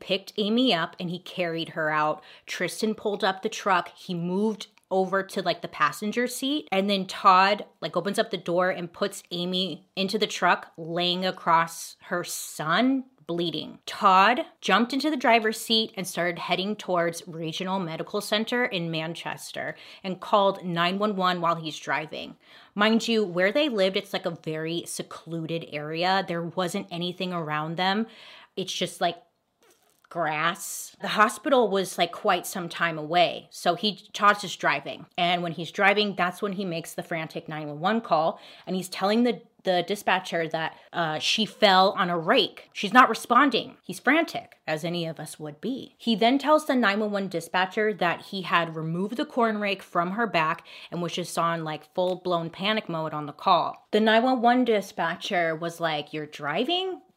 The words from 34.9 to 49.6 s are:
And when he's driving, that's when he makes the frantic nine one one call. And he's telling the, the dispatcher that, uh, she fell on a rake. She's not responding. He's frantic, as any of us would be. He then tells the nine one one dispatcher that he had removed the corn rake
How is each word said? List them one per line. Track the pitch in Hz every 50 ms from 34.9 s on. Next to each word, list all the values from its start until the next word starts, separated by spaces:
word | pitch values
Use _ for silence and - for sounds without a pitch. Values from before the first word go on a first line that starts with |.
| - - 160 - _ -
And | 175 170 180 175
when | 175 170 160
he's | 180 165 151
driving, | - - 202 190 202 208 208 208 185
that's | - 180 180 180 -
when | - 208 190
he | 180 202
makes | 185 165 165 160 - -
the | - 170
frantic | - 175 160 160 156 - 170 160 -
nine | 160 151 156 147
one | 147 147
one | 160 190 220 226
call. | 320 - 185 156 160 170 214 - - - - - - -
And | 180
he's | 185 175 -
telling | - - 190 196 214 233 240
the, | 247 220 165 - _ _ _ -
the | 190 180 180 175 -
dispatcher | 196 208 - - 190 185 185 - - 170 165 156
that, | 156 160 160 156 - - - -
uh, | - 175 170 156 156 151
she | - - - - 214 -
fell | - - 220 202 190 185 190 196 - 165
on | 196 175
a | 175 175
rake. | 156 170 240 262 185 - - - - - -
She's | - - 196 185
not | - - 208
responding. | 220 - - - 247 240 285 285 - 180 135 127 - -
He's | _ - 175 -
frantic, | - 247 285 320 330 330 - - - - - _ _ -
as | 156 156 160
any | 170 170 175 165 160
of | 156 -
us | 156 - - -
would | 156 151 151 -
be. | - 214 269 240 - - _ _
He | - 240 226
then | 180 226 233 262 277
tells | 277 277 311 311 302 -
the | 277
nine | 254 240 196 196 208
one | 220 208
one | 208 196 196 185
dispatcher | - 165 160 - - 185 185 185 190 226 214 214 208
that | 160 185 175 165 -
he | - - - 196 180
had | 165 190 170 170 160 160
removed | 160 156 160 165 170 190 208 240 233
the | 302
corn | 294 - 254 233 226 220
rake | 208